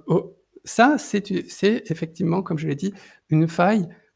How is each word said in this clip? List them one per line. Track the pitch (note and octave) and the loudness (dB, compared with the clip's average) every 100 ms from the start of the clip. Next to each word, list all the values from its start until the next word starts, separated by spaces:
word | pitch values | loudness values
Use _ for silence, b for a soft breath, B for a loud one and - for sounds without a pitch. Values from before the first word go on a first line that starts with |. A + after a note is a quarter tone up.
| - | -2
oh, | F3 - - _ - | -2 -2 -14 _ -16
ça, | - - B3+ D4 | -4 2 4 2
c'est, | - G#3 G3 F#3 - | -2 -4 -2 -6 -6
c'est | - G3 A#3+ - | -2 0 0 -4
effectivement, | D#3+ E3 - E3 F3+ | -8 -8 -4 -2 -2
comme | F#3 D#3+ | -2 -4
je | D#3 | -4
l'ai | C#3+ | -4
dit, | F#3+ - B B - | -6 -8 B B 0
une | D#3 E3 | 2 2
faille | E3 F3+ G#3+ E3+ b b | 2 2 2 0 b b